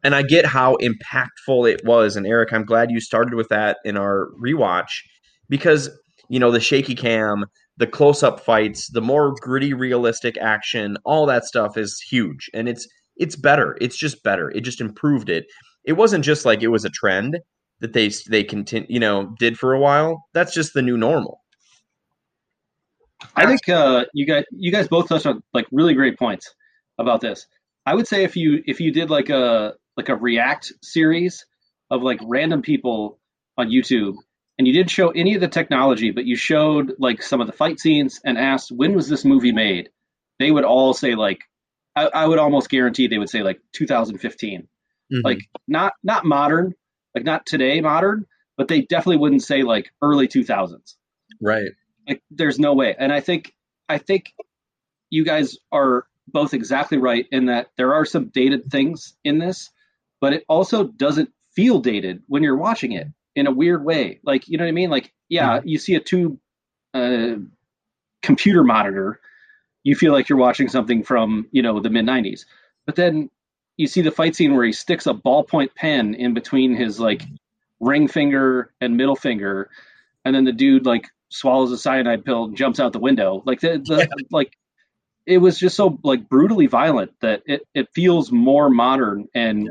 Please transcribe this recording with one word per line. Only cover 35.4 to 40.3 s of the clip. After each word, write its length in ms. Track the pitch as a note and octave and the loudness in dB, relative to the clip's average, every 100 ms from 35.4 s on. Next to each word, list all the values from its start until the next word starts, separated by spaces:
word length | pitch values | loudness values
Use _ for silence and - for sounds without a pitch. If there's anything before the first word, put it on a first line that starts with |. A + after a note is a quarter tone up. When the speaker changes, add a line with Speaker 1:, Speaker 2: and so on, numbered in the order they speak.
Speaker 2:
the 80 | F3 | -2
technology, 600 | - D#3+ C3+ C3+ A#2 A2+ | -2 -2 0 2 2 -2
but 140 | G#2+ | -2
you 120 | B2+ A#2+ | -4 -4
showed, 560 | - D#3 D#3 D3+ C3+ B2+ | 0 2 2 0 -2 -4
like, 240 | C3 A#2+ | -4 -4
some 180 | - C3 | -4 -4
of 60 | A2+ | -4
the 60 | |
fight 260 | - D#3 D#3+ | -4 -4 -2
scenes 400 | D#3+ D3+ C#3 - | 2 2 0 -4
and 140 | C#3+ A#2 | -6 -2
asked, 320 | C3+ C3+ - | 0 -2 -4
"When 240 | B2 D3+ | -2 0
was 140 | G3 C#3 | 0 0
this 160 | D3 | 0
movie 280 | C#3 C3+ B2 | 4 4 4
made?" 360 | A2+ G#2+ F2+ - _ _ _ _ | 2 0 -2 -6 _ _ _ _